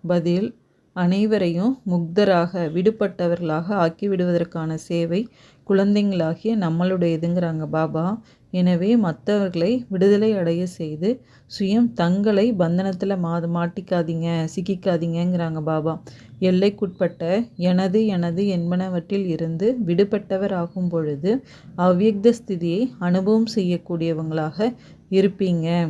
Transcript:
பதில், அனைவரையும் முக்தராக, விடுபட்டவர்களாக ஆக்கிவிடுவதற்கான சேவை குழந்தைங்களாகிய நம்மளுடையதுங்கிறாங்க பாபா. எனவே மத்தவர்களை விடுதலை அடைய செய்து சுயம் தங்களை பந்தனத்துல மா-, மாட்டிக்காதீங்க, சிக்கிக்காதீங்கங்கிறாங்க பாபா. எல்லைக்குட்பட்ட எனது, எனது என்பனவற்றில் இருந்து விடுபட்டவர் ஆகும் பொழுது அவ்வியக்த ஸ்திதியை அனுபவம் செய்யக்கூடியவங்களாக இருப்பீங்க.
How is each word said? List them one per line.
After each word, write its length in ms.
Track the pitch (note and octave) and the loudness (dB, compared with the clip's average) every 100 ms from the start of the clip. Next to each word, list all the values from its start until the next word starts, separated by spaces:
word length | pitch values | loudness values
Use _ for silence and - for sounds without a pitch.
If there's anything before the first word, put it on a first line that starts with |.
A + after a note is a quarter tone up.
| E3 | 0
பதில், 400 | F3 E3+ F3 A3+ - _ _ _ - | 0 2 0 0 -6 _ _ _ -2
அனைவரையும் 760 | F3 G3 G#3+ G#3+ F3+ E3+ G#3+ C4 - | 0 2 2 2 0 0 0 -2 -2
முக்தராக, 640 | F3+ E3 F3 G3+ F3+ E3+ F#3 E3 | -2 0 2 4 4 2 -2 -2
விடுபட்டவர்களாக 920 | E3 F#3+ A3 G3+ F3+ F3 E3+ E3+ D#3 E3+ G3+ | 2 0 0 -4 -2 -2 -2 -2 -4 -2 0
ஆக்கிவிடுவதற்கான 960 | E3 E3 G3+ F#3 F3+ F3 E3+ E3 D#3+ D#3+ | 0 0 -2 0 2 0 0 -4 -6 -6
சேவை 460 | - E3+ E3 F3 B3 _ - _ - | -4 -2 0 -2 -4 _ -20 _ 0
குழந்தைங்களாகிய 840 | G3 G3+ G#3 G3+ F#3 D#3+ E3 G#3+ A3+ | 2 4 2 2 0 -2 -2 -2 0
நம்மளுடையதுங்கிறாங்க 1080 | F3 E3 F3+ F#3 F3 D#3+ E3+ F3 F3 D#3+ D3+ | 0 0 0 2 0 0 0 0 -2 -4 -4
பாபா. 360 | D#3 D#3+ D#3+ E3+ A3 - _ _ | -2 -2 0 -2 -4 -10 _ _
எனவே 420 | F3+ F3+ F3+ F#3 A#3+ | 0 2 2 2 2
மத்தவர்களை 720 | F#3+ D3+ - G#3 G3 F3+ E3+ B3 A#3+ | 2 -2 -2 0 0 0 0 0 -2
விடுதலை 400 | F#3+ F#3+ G3+ A3 | 2 4 4 2
அடைய 280 | G#3 E3+ E3+ F3+ | 0 0 0 -4
செய்து 440 | F3+ D#3+ D3+ F#3 C4 - - _ | -6 -8 -4 -2 -2 -8 -20 _
சுயம் 380 | - F#3+ G#3+ A#3+ | -4 0 2 2
தங்களை 520 | A#3 E3+ F#3+ G#3 G3+ A3+ | 2 0 2 2 4 2
பந்தனத்துல 640 | G#3 E3+ F3 F#3+ F#3 G3 G3 | 2 0 0 -2 -2 -2 -2
மா-, 300 | E3+ E3+ E3+ | -2 -2 -2
மாட்டிக்காதீங்க, 760 | E3+ E3+ F3 F3+ F3+ E3 E3 E3 E3+ D#3+ | -2 -4 -6 -4 -2 -2 -2 -2 -2 -2
சிக்கிக்காதீங்கங்கிறாங்க 1160 | - F3+ F#3 F#3+ E3+ E3+ E3 F3 F3+ E3 D#3+ | -4 -4 -4 0 0 -2 -2 0 0 -2 -4
பாபா. 300 | D#3 D#3 D#3 D#3+ - - - - | -2 -2 -2 -6 -10 -20 -20 -2
எல்லைக்குட்பட்ட 840 | F#3 F3+ G3 G3+ G3 - F3+ F3+ E3 G3 A#3+ - | 2 4 2 0 -8 -2 -4 -2 -2 -2 -2 -2
எனது, 500 | F3 F3+ F#3+ G3+ A3 | 0 2 2 2 2
எனது 380 | F#3 E3+ E3+ G3+ | 0 -2 0 0
என்பனவற்றில் 800 | F3+ E3+ F3+ F#3 F3+ E3+ G3+ F#3+ | 0 0 -2 -2 -4 -4 -4 -2
இருந்து 400 | D#3 E3 E3 G3+ B3+ F#3 | -2 -2 0 0 0 0
விடுபட்டவர் 680 | F3 G3+ G3+ G3+ F#3+ G3 | 2 2 0 -2 -4 -2
ஆகும் 360 | F#3+ E3+ F#3 F3+ | -2 -4 -4 -4
பொழுது 420 | E3 D3+ C#3+ F3 B3+ - - - - | -2 -4 -2 -2 -2 -4 -20 -18 0
அவ்வியக்த 560 | F3+ F3+ G#3+ G3+ G#3+ | 2 4 2 4 2
ஸ்திதியை 480 | A#3 - F#3 E3+ F3 C4 - | 2 -4 -4 -2 0 -2 -2
அனுபவம் 500 | F3+ F3+ F#3+ A3 A3+ - | 0 2 2 2 2 0
செய்யக்கூடியவங்களாக 1120 | F3+ F3 - F3 E3 D#3+ D#3+ D#3 D#3 D#3 A3+ B3 - - _ | 0 -2 -4 -4 -2 -2 -2 -2 -4 -2 -4 -4 -18 -20 _
இருப்பீங்க. 560 | F#3+ G3 G3 F#3+ E3+ D#3+ F3 E3+ | 2 2 2 0 0 0 0 0